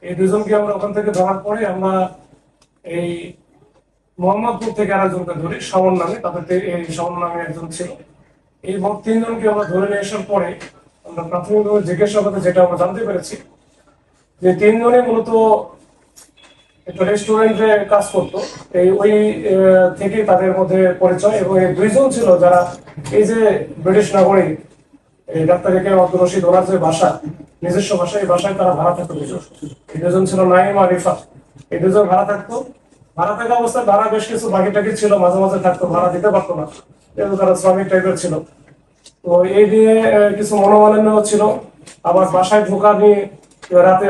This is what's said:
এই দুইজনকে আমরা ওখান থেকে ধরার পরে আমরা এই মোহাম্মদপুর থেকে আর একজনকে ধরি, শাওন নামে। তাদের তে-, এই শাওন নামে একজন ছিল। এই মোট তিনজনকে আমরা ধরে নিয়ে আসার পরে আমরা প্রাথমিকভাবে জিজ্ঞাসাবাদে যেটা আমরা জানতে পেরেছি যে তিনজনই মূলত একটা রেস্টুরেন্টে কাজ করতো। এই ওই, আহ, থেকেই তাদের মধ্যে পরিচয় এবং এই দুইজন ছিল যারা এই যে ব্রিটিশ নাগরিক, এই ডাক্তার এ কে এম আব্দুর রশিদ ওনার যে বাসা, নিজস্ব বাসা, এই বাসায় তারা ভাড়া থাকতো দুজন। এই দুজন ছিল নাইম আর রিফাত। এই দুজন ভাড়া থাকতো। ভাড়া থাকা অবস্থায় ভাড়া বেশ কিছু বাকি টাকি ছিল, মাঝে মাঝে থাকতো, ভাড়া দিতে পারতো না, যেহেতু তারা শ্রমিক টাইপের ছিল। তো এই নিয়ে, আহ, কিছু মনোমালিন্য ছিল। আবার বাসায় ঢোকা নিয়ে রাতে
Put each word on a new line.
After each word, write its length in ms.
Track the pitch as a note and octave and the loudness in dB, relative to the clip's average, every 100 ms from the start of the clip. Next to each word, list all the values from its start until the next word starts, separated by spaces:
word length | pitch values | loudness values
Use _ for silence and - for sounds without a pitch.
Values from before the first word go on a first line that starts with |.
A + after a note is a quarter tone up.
এই 140 | F3 F3 | -12 -2
দুইজনকে 400 | F#3+ G#3 G#3 G#3 | 0 0 0 0
আমরা 180 | G#3 | 0
ওখান 200 | G3 G3+ | -4 -4
থেকে 180 | G3 G#3 | -4 -4
ধরার 260 | F#3 F#3 F#3+ | 0 -2 -2
পরে 280 | G3+ G#3+ G#3 | -6 -6 -4
আমরা 280 | F#3 F#3+ F#3+ F#3 - _ _ _ _ _ _ | -4 -2 -2 -4 -8 _ _ _ _ _ _
এই 500 | F3 E3+ F3 E3+ E3+ - _ _ _ _ _ _ _ - | -12 -8 -8 -8 -14 -20 _ _ _ _ _ _ _ -6
মোহাম্মদপুর 540 | F3+ G#3 A#3 G#3 A3 | -2 -2 -4 -4 -6
থেকে 200 | G#3+ G3 | -4 -2
আর 120 | G3 F#3+ | 0 -2
একজনকে 280 | F3+ F3 | -4 -8
ধরি, 260 | E3 D#3+ - | -8 -8 -10
শাওন 340 | - F#3+ F#3 F3+ | -4 0 2 0
নামে। 180 | E3+ A3 | -4 -6
তাদের 280 | F3 F3 | -8 -8
তে-, 220 | E3 F3+ G3+ | -4 -4 -4
এই 200 | F3 E3 | -8 -8
শাওন 340 | D#3+ F3+ F3+ | -8 -8 -6
নামে 220 | F3 E3+ | -8 -8
একজন 260 | E3 D#3+ E3 | -10 -12 -14
ছিল। 180 | - F3 - - _ _ _ _ _ | -12 -12 -14 -20 _ _ _ _ _
এই 140 | - F#3+ | -10 -6
মোট 260 | G3 G#3 | -4 -6
তিনজনকে 460 | A3 A3+ A#3 A3+ G#3+ | -4 -2 -2 -2 -2
আমরা 140 | G#3 | -2
ধরে 240 | G3 F#3 G3+ | -2 -2 -2
নিয়ে 120 | G3+ | -4
আসার 240 | G3 G#3 F#3+ | -6 -8 -4
পরে 320 | G3 F3 - - _ _ _ | -4 -4 -10 -18 _ _ _
আমরা 200 | F3 E3+ | -18 -14
প্রাথমিকভাবে 580 | E3 F3+ F3 G#3 G#3 G#3 | -8 -8 -2 0 0 0
জিজ্ঞাসাবাদে 560 | F3 F3 G#3 G#3 G3 F#3+ | -2 -2 0 0 -2 -2
যেটা 220 | F3+ F3+ | 0 2
আমরা 140 | F3+ F3 | 2 2
জানতে 280 | F3+ G3 A3+ | -4 -4 -6
পেরেছি 300 | F#3 - C#3+ - _ _ _ _ _ _ _ _ - | -6 -8 -16 -20 _ _ _ _ _ _ _ _ -4
যে 120 | F#3 | -2
তিনজনই 480 | F3 G#3 A3+ A#3+ B3 | 2 2 2 2 2
মূলত 280 | A#3 A3+ A3+ A3+ A3 G#3 - - _ _ _ _ _ _ _ _ _ _ - | 2 -2 0 0 2 0 -4 -20 _ _ _ _ _ _ _ _ _ _ -14
একটা 180 | F3 F#3 | -4 -2
রেস্টুরেন্টে 800 | G#3 G#3+ G#3+ A3 A3 A3 G#3 G3+ | 0 0 2 2 2 2 2 2
কাজ 200 | G#3 G3+ | 0 0
করতো। 280 | G3 - G3 - - - | -4 -4 -6 -10 -12 -6
এই 180 | F3+ F#3 | 0 2
ওই, 200 | G3 G3+ G#3+ G#3+ | 4 2 2 0
আহ, 640 | G#3 - F#3+ F#3+ F#3 F3+ | -2 -2 2 4 6 4
থেকেই 300 | D#3+ G3 A3 | 0 -4 -2
তাদের 280 | G#3 F3+ F#3+ F#3+ | 2 2 2 0
মধ্যে 360 | F#3 F#3+ F#3 F3+ | 0 2 2 2
পরিচয় 360 | F#3 F3+ G#3 G#3+ | 0 2 0 0
এবং 280 | F#3 F#3+ F3+ | 0 0 0
এই 100 | D3+ | 0
দুইজন 340 | G#3+ C4+ C4+ | 0 2 2
ছিল 280 | A#3 A3 E3+ | 2 2 4
যারা 380 | F3 F3+ F3 - - - - | 6 4 0 -6 -20 -18 -4
এই 120 | G#3 | 0
যে 440 | G#3+ A3+ G#3+ F#3+ - - | 0 2 0 0 -6 -6
ব্রিটিশ 320 | E3 G#3 G3 G3 | 0 2 2 2
নাগরিক, 440 | F3+ G3 D#3 D#3 - _ _ _ _ _ - | 4 2 0 -4 -12 _ _ _ _ _ -10
এই 180 | D#3+ D#3+ | -4 0
ডাক্তার 300 | F3 F#3 F#3 | 0 2 0
এ 40 | |
কে 60 | G3 | 2
এম 100 | F#3 | 2
আব্দুর 220 | F3+ F3+ | 2 2
রশিদ 240 | F3+ F#3+ F3 | 0 0 2
ওনার 200 | F#3 F3+ | 2 2
যে 120 | F#3 | 0
বাসা, 420 | D#3+ D#3+ - - D3 - - - | 0 0 -2 -2 -12 -16 -18 -10
নিজস্ব 340 | F3 F3+ G3 F#3+ | -4 -2 -2 -2
বাসা, 220 | F3 G3+ | -2 -4
এই 60 | F#3+ | -2
বাসায় 280 | F3 G3 | -2 -2
তারা 200 | F#3+ F#3 | -2 -2
ভাড়া 220 | - F3 F3 | 0 -2 -2
থাকতো 180 | E3+ | -6
দুজন। 260 | D#3+ D3 F3+ - - D3+ - _ | -10 -10 -12 -14 -18 -18 -18 _
এই 80 | D#3+ | -6
দুজন 240 | F3 F#3 F#3 | -2 0 0
ছিল 140 | F#3 | 0
নাইম 340 | F#3 F3+ G3 G3+ | 2 4 2 2
আর 120 | F#3 | 2
রিফাত। 280 | F3+ G#3 - - - _ _ - | 0 -2 -4 -10 -20 _ _ -10
এই 100 | E3+ | -2
দুজন 240 | F#3 G3 | 0 2
ভাড়া 220 | G3 F#3 G3+ | 2 2 0
থাকতো। 380 | G3+ - A#3+ C4+ - _ _ _ - | -4 -6 -12 -12 -18 _ _ _ -6
ভাড়া 180 | F#3+ G#3 | -4 -4
থাকা 180 | A#3 | -2
অবস্থায় 320 | A#3+ A#3 - G3+ | 0 0 -2 0
ভাড়া 260 | G3+ G#3+ | 2 2
বেশ 160 | G#3+ - | -2 -4
কিছু 220 | A3+ - | -6 -4
বাকি 220 | F#3 F#3 | -2 0
টাকি 260 | G3+ G#3 - | 0 -2 -2
ছিল, 200 | G#3 G3+ | 0 2
মাঝে 220 | F3 F#3+ | 2 2
মাঝে 200 | F#3+ F#3+ | 0 0
থাকতো, 280 | F3+ F3+ F3 | -2 -2 -2
ভাড়া 220 | E3+ F3+ | 0 -2
দিতে 160 | F3 G#3 | 0 0
পারতো 240 | F#3 - - | 0 -2 -8
না, 120 | - - - _ _ - | -10 -14 -20 _ _ -6
যেহেতু 200 | G3+ F#3+ | -4 0
তারা 200 | F#3 F3+ | 0 2
শ্রমিক 320 | F#3+ F#3 F#3+ | 2 0 0
টাইপের 300 | F#3 F#3 E3 | 0 0 -4
ছিল। 160 | F3 D#3 D#3+ _ _ _ _ _ - _ | -4 -6 -10 _ _ _ _ _ -20 _
তো 200 | F3 F3 | 0 2
এই 220 | F#3 G3 G#3 | 4 4 4
নিয়ে, 260 | A3 A3 A3 | 6 4 4
আহ, 320 | A3 G#3+ G#3 G3+ | 4 2 2 0
কিছু 200 | G#3 G#3 | -2 2
মনোমালিন্য 680 | G3 G#3 G#3+ G#3+ G#3+ G#3+ G#3+ | 4 6 6 4 4 2 2
ছিল। 160 | G#3 G#3+ - - _ - - | 0 0 -2 -8 _ -20 -8
আবার 220 | - F3+ F#3+ | 0 2 2
বাসায় 300 | F#3 F#3 G#3 G3 | 2 2 2 2
ঢোকা 280 | F#3+ G#3 | 2 2
নিয়ে 360 | G3+ G#3 G3+ G3+ - _ _ - | 4 4 4 0 -12 _ _ 0
রাতে 340 | F3+ F#3 F#3 G3+ | 4 6 4 2